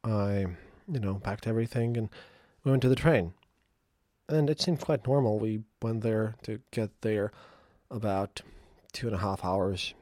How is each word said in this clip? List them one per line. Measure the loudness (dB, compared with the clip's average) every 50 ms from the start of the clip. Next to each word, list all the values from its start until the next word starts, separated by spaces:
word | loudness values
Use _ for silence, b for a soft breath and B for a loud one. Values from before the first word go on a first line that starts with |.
| -2
I, | 0 0 2 2 2 0 0 0 -2 -4 B B B B B B -6
you | -4 -2
know, | 0 -2 -2 -2 -4
packed | -6 -6 -4 -4
everything | -2 0 0 -2 -2 -2 -2 0 0 0
and | -2 -4 -4 B B B B B B B B B B _
we | 2
went | 2 4
to | 6 4
the | 4
train. | 6 6 4 4 4 2 -2 -6 _ _ _ _ _ _ _ _ _ _ _ _ _ _ _ _ _ _
And | 0 2 2 4 2
it | 2 0
seemed | 0 -2 -2 -2
quite | 0 -2 -2 0 2
normal. | 2 2 4 4 4 2 2
We | 0 -2 -2 -4 -6 _ _ _
went | -4 -2 -2 0
there | 0 0 2 2 0 -2 -4 -8 -10
to | -10 -10 -10 _ _
get | -4 -4 -4 -4 _ _ -2
there | 0 0 0 0 -2 B B B B B B B B B B B _
about | -8 -4 -2 0 0 0 -2 -4 _ -16 -18 B B B B B B B B -16
two | -12 -6 -4
and | -4 -2
a | -2
half | -2 -2 -2 -2 -2
hours | 0 0 2 2 0 -2 -2 -6 -8 -10 -14